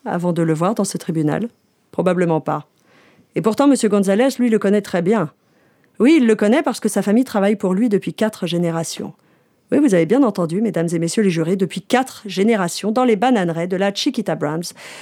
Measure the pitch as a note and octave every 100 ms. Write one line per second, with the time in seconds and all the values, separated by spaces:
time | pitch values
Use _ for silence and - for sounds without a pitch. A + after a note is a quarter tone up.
0 | A#3 F3 F3 E3+ E3 D#3 F3+ A3+ G3 -
1 | - D#3+ D3+ D#3 A#3 _ _ _ _ -
2 | F3+ F3+ E3+ D#3+ D#3 D3 - _ _ _
3 | _ _ _ - G3 G#3+ C#4+ C4 G#3+ G3+
4 | F#3+ G3 C4+ - B3 A3 G3 G#3 G3+ F#3
5 | E3+ A3 D3+ _ _ _ _ _ _ -
6 | A#3 E4 A#3 G#3+ G#3 C4+ D#4 A#3 G#3+ G3+
7 | G3 G#3+ C4 G#3+ G3 G#3+ F#3+ F#3 B3 G3+
8 | - - A3 - F3 E3+ E3+ E3 D#3+ -
9 | - - _ _ _ _ - C#4+ D4 F#3
10 | D#3+ A#3+ B3 G3 E3+ F3 A3+ E3+ E3+ E3
11 | E3+ A3+ G3+ E3 D#3+ F#3+ F#3+ - - B3
12 | B3+ - G#3 F3+ G#3 A3 F3 - G3 A3+
13 | B3+ G#3 B3 A#3+ F3 E3 F3+ F3+ G3 G3+
14 | D4+ A#3+ G3 D#3 D3 D#3 E3+ - - -